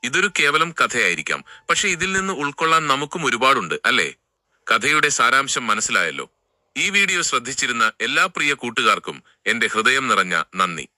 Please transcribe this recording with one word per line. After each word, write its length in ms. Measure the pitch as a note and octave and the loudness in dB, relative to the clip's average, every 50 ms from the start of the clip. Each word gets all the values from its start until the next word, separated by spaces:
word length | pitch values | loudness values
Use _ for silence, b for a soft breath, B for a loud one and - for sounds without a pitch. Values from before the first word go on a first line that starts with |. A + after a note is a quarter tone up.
| - | -6
ഇതൊരു 280 | B2 C3+ E3+ G3+ G3+ - - | -2 0 0 0 0 2 2
കേവലം 320 | D#3 C#3+ C#3+ D#3 E3 E3+ | 2 4 4 4 2 0
കഥയായിരിക്കാം, 720 | E3 - C3 A2+ - A#2+ A2 F#2 F2 D#2 D#2 - D2+ C#2 - B B B B B | 2 0 0 0 2 2 2 2 0 -2 -2 -6 -6 -6 -6 B B B B B
പക്ഷെ 180 | D#3+ - - G3+ | -2 0 0 -2
ഇതിൽ 260 | F3+ E3 F3 F#3+ F#3+ | -2 -2 -2 -2 -2
നിന്ന് 200 | F#3+ F#3+ F#3+ F#3+ | -2 -2 -2 -4
ഉൾക്കൊള്ളാൻ 540 | C#3 D3 C#3+ C#3+ - D#3+ D#3+ E3 D#3+ D#3 D3 | -4 -4 -6 -4 -2 0 2 2 2 4 2
നമുക്കും 380 | C3+ C3+ D3 C#3+ - F3+ D#3+ | 0 0 0 -6 -6 -4 -2
ഒരുപാടുണ്ട്, 540 | C3 A#2 A#2 B2+ C3 C3+ B2 F#2+ D#2+ D#2+ - _ | -2 0 2 2 2 2 2 0 -4 -6 -2 _
അല്ലേ? 280 | G#2+ B2+ A#2+ F2 C#2 - _ _ _ _ _ _ _ _ _ _ - | 0 2 2 0 -2 -4 _ _ _ _ _ _ _ _ _ _ 0
കഥയുടെ 380 | A2+ A#2 G#2 C#3+ D3+ D#3 D3 D3 | 0 0 2 2 2 2 2 2
സാരാംശം 580 | C#3+ - A#2+ A#2 B2+ C3+ C#3 C3 - C#3+ B2 A2+ | 2 2 2 4 4 2 0 0 -4 -4 -2 -2
മനസ്സിലായല്ലോ. 640 | G#2+ G#2+ G#2+ - A#2+ G2+ F2 E2 C#2+ C#2 C2 - _ _ _ _ _ _ _ _ _ C#3 | -2 -2 -2 -2 0 0 0 -2 -4 -8 -12 -12 _ _ _ _ _ _ _ _ _ -4
ഈ 120 | D#3+ G3 | -4 0
വീഡിയോ 320 | G3 G3+ G3 F#3 F#3 F3 | 0 0 0 2 0 -2
ശ്രദ്ധിച്ചിരുന്ന 720 | E3 - - B2+ A#2+ B2+ B2 - C#3 B2+ A#2+ A#2 A2+ A2 - _ | -2 0 -2 -2 -2 -4 -6 -4 -4 -2 0 2 0 0 0 _
എല്ലാ 240 | A#2 A#2 C#3 D#3 F3 | -4 -2 2 0 0
പ്രിയ 280 | F#3 - - D#3 D3 C#3+ | 0 0 -2 0 0 0
കൂട്ടുകാർക്കും 720 | - - A#2+ A2+ A2+ A2 A2 G2+ F2+ - - D2+ C2 b b b b b G2 | -2 -4 -6 -2 0 2 2 2 2 -2 -10 -14 -14 b b b b b -4
എന്റെ 200 | A2 A#2 A2+ G#2 | -2 0 0 0
ഹൃദയം 400 | - G#2+ A2 A#2+ C3 C3+ C3+ B2 | 0 2 2 2 2 2 2 2
നിറഞ്ഞ 360 | G#2+ G2 F#2+ F2+ F2 E2 D#2 _ - | 2 2 2 0 0 -2 -4 _ -2
നന്ദി. 320 | F#2 F#2 F2+ E2+ D#2 C2 - _ | -2 -2 -2 -2 -8 -12 -14 _